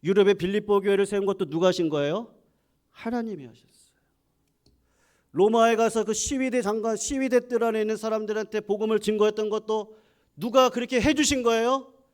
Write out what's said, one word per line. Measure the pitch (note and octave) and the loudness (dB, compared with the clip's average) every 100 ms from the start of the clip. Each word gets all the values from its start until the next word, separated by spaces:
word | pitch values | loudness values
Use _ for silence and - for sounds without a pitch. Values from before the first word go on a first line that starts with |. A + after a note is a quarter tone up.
유럽의 | D#3 G3 G3 G3+ | 2 4 4 2
빌립보 | F3 G3+ G#3 G3+ | 0 -4 0 0
교회를 | F#3+ G3 G3+ | 2 0 0
세운 | G#3 G3 | -2 -2
것도 | G3 E3 | -4 -4
누가 | D#3 F#3 | 0 0
하신 | F3+ E3 | 2 -2
거예요? | D3+ C#3+ F3+ A#3+ _ _ _ _ _ _ | 0 -2 -4 -8 _ _ _ _ _ _
하나님이 | - A3+ A#3+ A3+ F#3 B2+ | -12 -8 -6 -8 -10 -14
하셨어요. | A#2 _ _ _ _ _ _ _ _ _ _ _ _ _ _ _ _ _ | -20 _ _ _ _ _ _ _ _ _ _ _ _ _ _ _ _ _
로마에 | - G3+ A3+ A3+ A3+ | 0 2 4 4 4
가서 | A3+ A3+ | 2 0
그 | G#3 | -2
시위대 | G#3+ - C4+ C4 B3 | -4 -4 -2 0 0
장관, | G3+ A3 A3 A3 | -2 -2 -4 -4
시위대 | - C#4 C4 B3 B3 | -4 -4 2 0 0
뜰 | A#3+ | -2
안에 | A#3 A3 | 0 0
있는 | G#3+ G#3+ | -2 -4
사람들한테 | A3 A3 G#3+ G#3+ G#3 G#3+ | -4 -4 -4 -6 -4 -8
복음을 | G#3 G3+ A3 A3 | -4 -4 0 0
증거했던 | G#3 G#3+ G#3+ G#3+ G#3+ | 0 2 2 2 -4
것도 | G#3+ G#3+ G#3+ G#3+ - _ _ _ - | -4 -4 -6 -6 -16 _ _ _ -10
누가 | G#3+ B3 B3+ | 0 4 4
그렇게 | B3 A#3+ B3+ | 2 -2 0
해주신 | A3 D4 D4 C4+ | 2 2 2 2
거예요? | A#3 A3+ A#3 C4+ C4 _ _ | 2 2 2 -2 -4 _ _